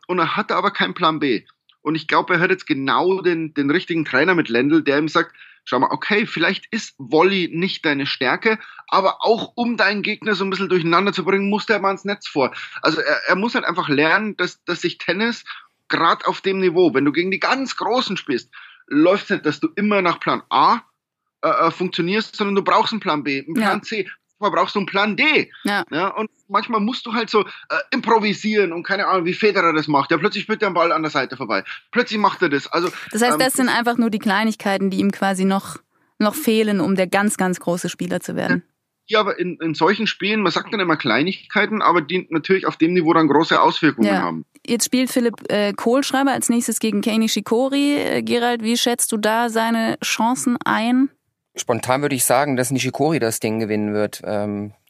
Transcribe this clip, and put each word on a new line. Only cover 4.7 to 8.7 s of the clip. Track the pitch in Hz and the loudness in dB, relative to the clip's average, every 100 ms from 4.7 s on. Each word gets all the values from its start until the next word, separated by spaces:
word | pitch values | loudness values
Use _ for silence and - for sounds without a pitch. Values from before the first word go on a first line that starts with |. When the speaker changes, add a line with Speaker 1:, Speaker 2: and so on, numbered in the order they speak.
| 160 | 2
Speaker 1:
der | 143 139 | 4 0
ihm | 156 | 2
sagt, | 170 170 - - _ | 0 -2 -6 -20 _
„Schau | - 127 | -4 0
mal, | - | 0
okay, | 143 - 208 220 | -2 0 0 0
vielleicht | - 170 190 - | 0 0 -2 -6
ist | 226 - - | -8 -8 -14
Volley | 123 156 185 196 165 | 0 4 4 2 -2
nicht | 165 185 - | -2 -4 -2
deine | 160 139 135 | -2 -2 -2
Stärke, | - 131 175 226 220 - | -2 0 0 0 -2 -6